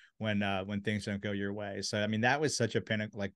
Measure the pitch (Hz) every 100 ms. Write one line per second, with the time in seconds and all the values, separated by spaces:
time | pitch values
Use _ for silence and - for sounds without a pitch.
0 | - - 110 101 98 98 98 101 107 104
1 | 104 98 104 101 101 104 101 98 - 104
2 | 104 110 123 147 147 - 113 110 - 110
3 | 107 107 98